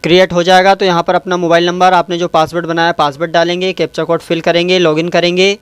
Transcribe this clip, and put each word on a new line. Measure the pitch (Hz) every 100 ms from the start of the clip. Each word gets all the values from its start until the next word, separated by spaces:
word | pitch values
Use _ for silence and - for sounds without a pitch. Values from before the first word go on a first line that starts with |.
क्रिएट | 156 180 185
हो | 175
जाएगा। | 170 185 190 196
तो | 196
यहाँ | 170
पर | 165 175
अपना | 190 180
मोबाइल | 170 170 175
नंबर, | 180 185
आपने | 180 170 170
जो | 175
पासवर्ड | 165 160 165 165
बनाया | 165 165 165
पासवर्ड | 147 139 170
डालेंगे, | 170 170 175 185
कैप्चा | 180 160 -
कोड | 160 165
फिल | - 165
करेंगे, | 170 170 175 185
लॉगिन | 170 156 175
करेंगे। | 170 175 180 190 202